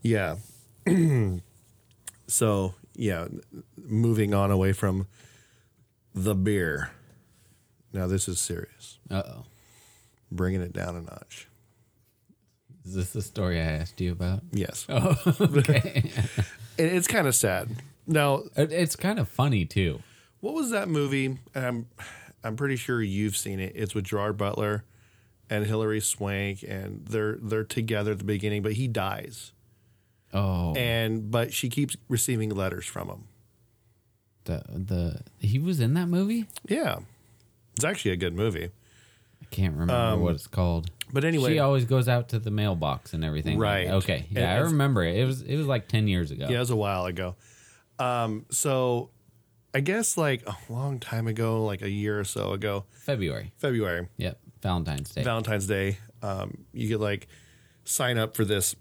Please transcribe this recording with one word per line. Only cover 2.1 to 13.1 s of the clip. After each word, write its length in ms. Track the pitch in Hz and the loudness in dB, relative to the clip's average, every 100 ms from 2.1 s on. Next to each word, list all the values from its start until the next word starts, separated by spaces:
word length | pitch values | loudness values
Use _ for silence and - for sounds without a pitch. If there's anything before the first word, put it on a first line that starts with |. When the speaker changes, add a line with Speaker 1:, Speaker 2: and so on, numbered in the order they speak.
| - - | -20 -4
Speaker 1:
So, 460 | - 113 101 95 - - | 2 4 4 0 -4 -18
yeah, 340 | - 113 87 87 87 - 87 - - | -4 -2 -2 -4 -10 -14 -18 -18 -18
moving 560 | 139 107 117 110 104 | -2 2 4 4 4
on 180 | 101 98 | 4 4
away 220 | 98 95 | 4 4
from 340 | 98 101 95 95 - - - _ _ _ _ _ _ _ | 4 2 0 -2 -10 -20 -20 _ _ _ _ _ _ _
the 200 | 98 95 | -2 0
beer. 560 | 98 95 104 82 71 65 - - - _ _ _ _ _ _ _ | 2 2 2 2 0 -4 -10 -20 -20 _ _ _ _ _ _ _
Now, 140 | 98 90 | -4 0
this 200 | 95 92 | 0 0
is 140 | 87 | -4
serious. 580 | - 85 90 - - - - | -4 -4 -8 -16 -20 -20 -6
Speaker 2:
Uh-oh. 340 | 95 - 55 - _ - - - - _ _ _ | -4 -4 -12 -18 _ -20 -20 -20 -20 _ _ _
Speaker 1:
Bringing 320 | 90 90 95 | -2 0 0
it 100 | 87 | -2
down 240 | 92 90 87 | -6 -6 -8
a 60 | |
notch. 440 | 82 - - - - _ _ _ _ _ _ _ _ _ _ _ _ - 95 | -12 -16 -18 -20 -20 _ _ _ _ _ _ _ _ _ _ _ _ -20 -8
Speaker 2:
Is 80 | |
this 180 | 95 90 | -4 -2